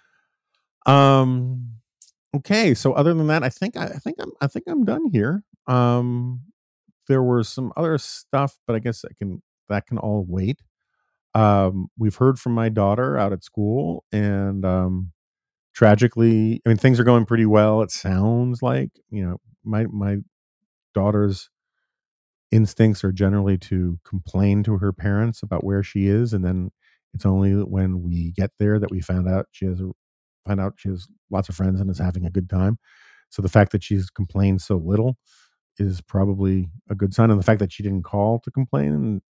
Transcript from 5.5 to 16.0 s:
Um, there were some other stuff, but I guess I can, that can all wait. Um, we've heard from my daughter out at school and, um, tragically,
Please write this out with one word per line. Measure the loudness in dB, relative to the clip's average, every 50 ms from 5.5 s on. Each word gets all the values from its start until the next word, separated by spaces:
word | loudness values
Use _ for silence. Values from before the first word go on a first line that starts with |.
| _ _ _
Um, | 0 0 2 2 2 2 0 -2 -2 -4 -4 -4 -6 -8 -10 -12 -18 _ _ _ _ _ _ _ _ _ _ _
there | 0 0 2 2
were | 2 2 0 0
some | -2 -6 -8 -8 -6 -4
other | -4 -2 -2 -2
stuff, | -4 -6 -10 -14 -18 -10 _ -2 -2 -2 -2 -6 _ _
but | -6 -4
I | -4
guess | -4 -6 -8 -8 -12
I | -18 -12
can, | -10 -8 -8 -8 -10 -14 _ _ _ _ -6
that | -6 -6 -4
can | _ -6
all | -6 -4 -4 -4 -4 -4
wait. | -4 -4 -4 -2 -4 -4 -6 _ _ _ _ _ _ _ _ _ _ _ _ _ _ 2
Um, | 4 4 6 6 4 2 2 0 -4 -6 -8 _
we've | -4 -2 -2 0
heard | 2 2 2 2 0
from | -4 -4 -2
my | -2 -2 0
daughter | 0 0 2 2 2 0 -2 -2 0
out | -2 -2 -2 -2
at | -6 -8
school | -10 _ -4 -2 -2 -2 -2 -4 -4 -6 -10 -10 _
and, | -4 -2 0 0 0 -2 -2 -4 -4 -2 -2
um, | 0 0 0 0 0 -2 -4 -6 -8 -12 _ _ _ _ _ _ _ _ _ _ _ 0
tragically, | 4 6 6 8 6